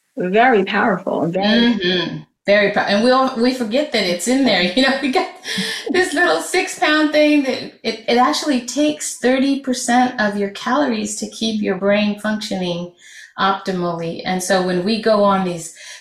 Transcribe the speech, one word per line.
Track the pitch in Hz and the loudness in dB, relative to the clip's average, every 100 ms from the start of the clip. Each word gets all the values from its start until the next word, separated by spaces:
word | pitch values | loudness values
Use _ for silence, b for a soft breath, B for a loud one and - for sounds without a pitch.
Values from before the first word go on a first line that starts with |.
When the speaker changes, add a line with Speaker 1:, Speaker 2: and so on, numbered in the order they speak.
| _ - | _ -8
Speaker 1:
very | 180 202 254 220 | 0 4 4 4
powerful | 190 208 226 185 - - | 2 0 0 0 -2 -2
and | 165 | -2
very | 180 202 233 240 | 0 2 2 2
Speaker 2:
Mm-hmm. | 214 180 180 160 156 - _ - | 2 0 -2 -2 -8 -12 _ 2
Very | 208 202 | 2 2
pow-, | - - | 0 0
and | 202 | 2
we | 240 | 4
all, | 254 262 226 | 4 2 2
we | 247 | 0
forget | 254 226 247 294 | 0 0 0 0
that | 226 | -2
it's | 180 175 - | -2 -2 0
in | 262 | 2
there. | 254 190 | 2 2
<laughs> | 180 - | 2 2
You | |
know, | 262 262 | 2 0
we | 285 | 0
got | 370 359 - B B B B - | -2 -2 -6 B B B B -2
this | 359 - | 0 0
little | 285 349 320 | 2 2 0
six | - 359 - - | 0 -2 -2 -2
pound | 311 311 302 | 0 2 2
thing | 302 302 294 | 4 4 4
that | 262 - 151 - 226 | 2 -2 -6 -10 -8
it, | 220 - | -6 0
it | 240 | 2
actually | 269 302 311 254 - | 4 2 0 -2 -2
takes | 277 302 302 - - | 0 0 0 -6 -4
thirty | 240 262 277 269 | 0 2 2 0
percent | 262 247 - 240 247 - | -2 -4 0 2 2 0
of | 208 202 | -2 -2
your | 196 | -4
calories | - - 294 277 220 208 - | -4 -2 0 0 -2 -4 -6
to | 208 | -10
keep | - 226 214 | -6 -4 -2
your | 202 185 | -2 -2
brain | 196 208 208 202 | 2 2 2 -2
functioning | 214 214 - 190 180 175 175 B B B B - | -4 -4 -4 -4 -4 -4 -8 B B B B -2
optimally. | 190 190 - 185 175 170 165 - | 0 0 -2 -4 -2 -4 -6 -6
And | 185 185 | -4 -4
so | 180 190 180 | 0 0 0
when | 180 | -2
we | 180 226 | -2 -2
go | 220 214 | 2 2
on | 202 190 185 | 4 2 0
these | 170 156 B B B | -6 -10 B B B